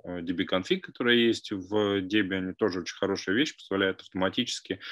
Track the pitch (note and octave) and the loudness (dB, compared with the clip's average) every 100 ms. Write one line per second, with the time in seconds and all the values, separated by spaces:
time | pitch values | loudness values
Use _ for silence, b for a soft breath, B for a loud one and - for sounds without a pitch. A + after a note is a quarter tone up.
0 | F2 F2 F2 F2 F2+ F#2+ - F#3+ - - | -10 -6 -4 -4 0 -2 0 -2 -4 -2
1 | A#2+ A#2+ A#2 G#2 - G2+ F#2 G#2+ G#2 G2+ | 4 6 4 2 -4 -8 -2 2 2 2
2 | F#2 G#2+ F#2 F#2+ F#2 F#2 G#2+ F2+ - - | 2 2 2 0 -2 0 0 0 -6 -4
3 | F#2+ G2 - G#2+ D3+ - - G2 F#2+ F#2 | -2 -2 0 0 0 -4 -4 0 0 0
4 | - F#2 F#2+ - - - - - B | -8 -2 0 0 -2 -6 -6 -8 B